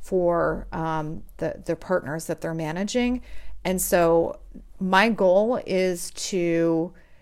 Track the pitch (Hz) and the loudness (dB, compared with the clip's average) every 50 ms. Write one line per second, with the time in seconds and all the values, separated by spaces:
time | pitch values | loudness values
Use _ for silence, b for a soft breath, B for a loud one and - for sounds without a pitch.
0 | - - 190 185 175 175 170 170 160 156 165 - - - - 170 160 160 160 156 | -6 -2 0 2 2 2 2 2 2 0 -2 -4 -8 -8 -8 -6 -4 -4 -4 -4
1 | 151 156 160 - - - - - 165 160 - - - - 165 - - - 185 180 | -4 -6 -8 -10 -12 -14 -10 -6 -6 -6 -6 -6 -6 -6 -6 -4 -2 -2 -2 -2
2 | - 131 151 165 - - 160 - - 165 165 160 160 151 160 180 202 202 - 247 | -2 -4 -8 -6 -6 -6 -8 -6 -6 -6 -6 -4 -6 -4 -4 -4 -4 -2 0 0
3 | 247 247 254 247 B B B B B B B B - 180 185 180 - - 196 175 | 0 0 -2 -4 B B B B B B B B -2 -2 -2 -2 0 2 2 4
4 | 170 165 170 165 165 - - - - - - - - - - - 190 185 190 190 | 6 6 4 4 2 0 -4 -8 -16 -18 -18 -18 -18 -16 -10 -6 0 4 6 6
5 | 214 233 208 196 196 185 180 202 214 233 254 - - - 190 185 185 185 180 175 | 6 6 4 4 4 6 6 6 4 2 0 -2 -2 0 0 2 2 2 0 -2
6 | - - - - - - 202 180 175 170 165 165 165 170 165 160 165 185 - b | -6 -10 -10 -10 -6 -4 -2 0 2 2 2 2 4 2 2 2 0 -4 -6 b
7 | b b b b | b b b b